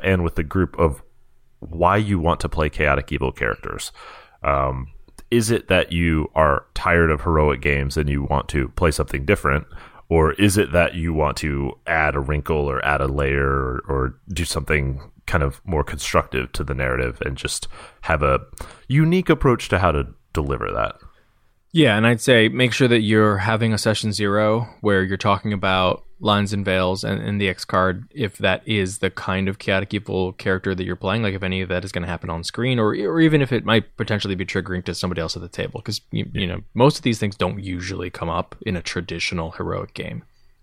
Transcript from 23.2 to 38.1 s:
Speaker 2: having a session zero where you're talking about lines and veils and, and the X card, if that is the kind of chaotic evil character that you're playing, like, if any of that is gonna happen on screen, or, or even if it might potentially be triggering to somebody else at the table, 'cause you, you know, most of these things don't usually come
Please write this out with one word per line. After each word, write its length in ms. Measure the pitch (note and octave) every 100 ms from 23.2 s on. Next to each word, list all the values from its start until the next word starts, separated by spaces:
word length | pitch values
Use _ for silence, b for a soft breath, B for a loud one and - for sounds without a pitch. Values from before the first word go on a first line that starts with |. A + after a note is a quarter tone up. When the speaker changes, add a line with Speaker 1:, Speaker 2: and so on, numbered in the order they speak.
| G#2+ G2
Speaker 2:
having 360 | G#2 A#2 A2+
a 60 | G#2+
session 320 | A2+ G#2 A2
zero 560 | G2+ G2+ G#2 G#2+ A2+ A#2 -
where 200 | G#2 F#2+
you're 160 | F#2+ F#2+
talking 360 | A2 G2 G#2+
about 500 | G2+ G2 F#2 F#2 - - -
lines 340 | G#2+ G2+ G2
and 100 | G#2
veils 400 | G2 F#2 F#2 F#2+
and, 180 | G#2+ G2+
and 200 | G#2+ G2+
the 80 | F#2+
X 160 | F2+ -
card, 420 | F#2 F#2 F#2 -
if 260 | D3+ G2+ -
that 280 | G2+ F#2 -
is 340 | G#2+ F#2 G2
the 100 | F#2+
kind 400 | - - F#2+ F#2+
of 100 | F#2+
chaotic 340 | - F#2+ G2
evil 380 | G#2 G2 F#2+ F#2
character 400 | - G2 F#2 G2
that 120 | F#2 F#2
you're 100 | F2+
playing, 260 | F#2+ A2
like, 120 | G#2+
if 100 | F#2+
any 180 | F#2+ F#2
of 60 | F#2
that 160 | F2+
is 80 | F#2
gonna 160 | F2+ E2+
happen 220 | E2+ F#2
on 160 | E2 E2
screen, 340 | - B2 B2
or, 100 | G#2+
or 280 | F#3 G3 E3
even 220 | D#3+ D3+
if 100 | C3
it 140 | A#2 G#2
might 320 | A2+ - -
potentially 380 | A2 G#2+ G2+ F#2
be 100 | F#2
triggering 400 | G2 F#2 F2+ F2+
to 80 |
somebody 260 | E2 F2+ E2+
else 160 | E2 F2
at 60 |
the 80 | F2+
table, 320 | - - -
'cause 180 | - G#2+ -
you, 180 | A2 -
you 160 | G#2+ F2+
know, 140 | F#2 - -
most 200 | C3+ -
of 60 |
these 180 | B2+ A2
things 160 | G#2 F#2+
don't 260 | F#2 G2+
usually 480 | F#2+ F2+ F2+ F2+
come 200 | F2+